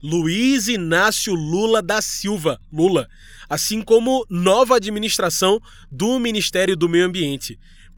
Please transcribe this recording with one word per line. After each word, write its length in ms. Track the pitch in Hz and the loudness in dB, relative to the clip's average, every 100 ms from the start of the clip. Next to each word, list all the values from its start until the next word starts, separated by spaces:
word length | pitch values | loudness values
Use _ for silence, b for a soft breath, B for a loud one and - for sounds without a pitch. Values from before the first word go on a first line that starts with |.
Luiz 640 | 147 175 160 185 254 269 202 | -2 -2 0 0 2 2 0
Inácio 680 | 226 165 165 208 - - | -4 0 2 2 0 -4
Lula 480 | 180 151 175 220 220 | -4 -2 0 2 0
da 180 | 175 214 | 0 -4
Silva, 580 | 208 - 196 208 151 123 - | -4 -6 -6 -2 -4 -4 -10
Lula, 340 | 156 175 170 117 B B B B | 0 2 2 -2 B B B B
assim 320 | 151 - 214 | -6 -4 -6
como 420 | 214 226 233 262 233 | 2 4 4 0 -2
nova 460 | 175 180 208 254 247 | -2 2 4 4 2
administração 840 | 196 208 214 - 185 - 190 214 b b b | 0 -4 -4 -2 -2 0 2 0 b b b
do 280 | 131 202 254 | -4 -2 0
Ministério 560 | 233 214 180 185 190 | -2 -2 -2 0 0
do 140 | 185 170 | 0 2
Meio 160 | 170 | 2
Ambiente. 540 | 180 180 151 135 - 117 b b b | 0 0 -4 -6 -10 -16 b b b